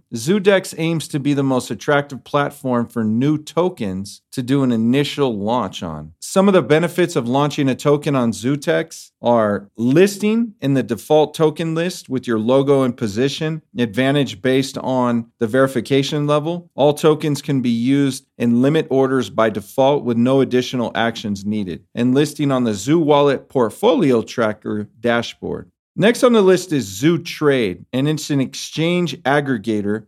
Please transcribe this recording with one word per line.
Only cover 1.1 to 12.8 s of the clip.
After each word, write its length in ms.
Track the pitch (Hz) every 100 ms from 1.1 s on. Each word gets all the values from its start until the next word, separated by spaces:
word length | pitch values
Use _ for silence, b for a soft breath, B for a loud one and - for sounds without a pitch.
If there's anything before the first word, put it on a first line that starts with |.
| 151
be 140 | 135
the 100 | 139
most 280 | 135 127 -
attractive 520 | 110 - 147 143 127
platform 640 | - 147 143 - 131 120 117
for 160 | 120
new 340 | 110 110 139 151
tokens 840 | 151 - 180 180 107 92 98 - _
to 120 | -
do 180 | 120 139
an 100 | 135
initial 640 | 113 113 135 139 - 135 107
launch 460 | 101 123 98 -
on. 320 | 90 78 78 -
Some 280 | - 190 196
of 60 |
the 80 | 185
benefits 540 | 120 151 170 - 170 156
of 120 | 117
launching 400 | 131 147 147 139
a 80 | 123
token 400 | 147 147 151 135
on 160 | 117
Zoodex 800 | 98 120 143 170 160 165 - - _
are 480 | 120 120 107 101 - -
listing 800 | 120 143 196 202 208 226 233 -
in 140 | 139 139
the 80 |
default 500 | 107 110 - 156 147
token 420 | - 156 151 165 160
list 340 | 170 175 -
with 180 | 131 123
your 120 | 113
logo 440 | 110 135 135 139